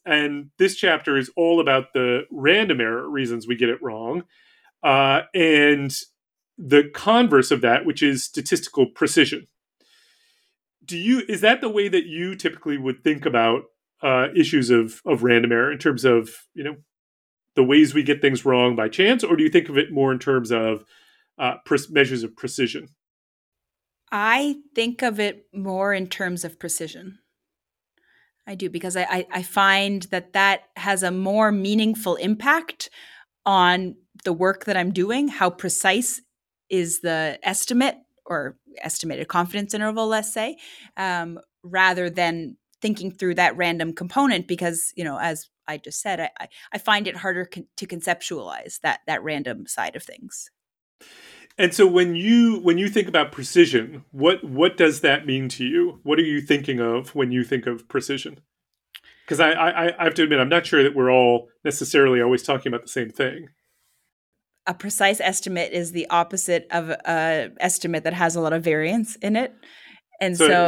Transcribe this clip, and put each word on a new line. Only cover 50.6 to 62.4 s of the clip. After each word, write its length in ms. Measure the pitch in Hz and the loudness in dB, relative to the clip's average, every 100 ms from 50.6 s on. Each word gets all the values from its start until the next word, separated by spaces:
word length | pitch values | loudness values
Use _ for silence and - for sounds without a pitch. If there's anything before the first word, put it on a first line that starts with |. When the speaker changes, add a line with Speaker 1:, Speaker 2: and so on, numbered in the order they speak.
| _ _ _ _ - - - - - - | _ _ _ _ -20 -20 -20 -20 -14 0
Speaker 1:
And 160 | 180 | 0
so 140 | 170 190 | 6 6
when 280 | 180 180 170 | 6 2 0
you, 440 | 202 240 233 208 | 4 6 6 4
when 180 | 180 170 | 2 2
you 100 | 202 | 2
think 200 | 208 185 | 0 0
about 240 | 170 147 | 0 0
precision, 720 | - 127 175 165 127 117 143 - | -4 2 6 6 4 -2 -10 -16
what, 320 | 139 139 - | 0 2 2
what 340 | 170 131 180 - | -2 2 2 4
does 240 | 160 143 | 2 4
that 240 | 151 147 147 | 2 2 0
mean 240 | 131 131 | -4 -4
to 160 | - 127 | -6 -2
you? 340 | 170 175 - | 0 -2 -2
What 160 | 143 156 | -2 0
are 40 | |
you 160 | 160 147 | 0 -2
thinking 400 | 143 143 143 123 | 0 -2 -2 -4
of 360 | 117 117 127 147 | -2 -4 -4 -4
when 160 | 127 | -2
you 120 | 123 | -2
think 220 | 120 131 123 | -2 -4 -4
of 240 | 117 - | -8 -6
precision? 520 | 135 - 139 - - _ _ _ _ _ - _ _ - | -6 -4 -6 -10 -18 _ _ _ _ _ -20 _ _ -4
'Cause 120 | 147 | 2
I, 120 | 160 | 2
I, 480 | 165 165 170 170 175 | 4 0 0 -2 0
I 40 | 165 | 0
have 80 | |
to 100 | 165 | 2
admit, 160 | 156 143 | 2 2
I'm 100 | 131 | 2
not 160 | 170 170 | 2 2
sure 180 | 156 | 4
that 120 | 139 143 | 4 2
we're 160 | 127 | 4
all 380 | 127 123 120 - _ 151 | 6 6 2 -2 _ -6
necessarily 560 | 143 147 147 135 123 | -6 0 4 4 4
always 220 | 120 127 | 2 2